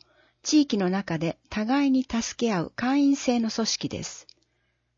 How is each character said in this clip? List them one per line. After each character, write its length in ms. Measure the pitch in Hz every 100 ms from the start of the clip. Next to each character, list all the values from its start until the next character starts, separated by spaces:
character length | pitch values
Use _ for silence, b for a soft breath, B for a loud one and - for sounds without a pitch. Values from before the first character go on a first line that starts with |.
| b b b b
地 180 | - 302
域 160 | 285 214
の 140 | 180
中 260 | 190 196 165
で 220 | 165 - -
互 400 | - 220 277 277
い 20 |
に 120 | 262
助 440 | 254 226 - - 233
け 60 |
合 120 | 190
う 80 | 156 -
会 240 | 247 285
員 160 | 285 277
制 240 | - 240
の 100 | 226
組 160 | - 220
織 220 | - -
で 140 | -
す。 240 | 175 - - - _ _ _ _ _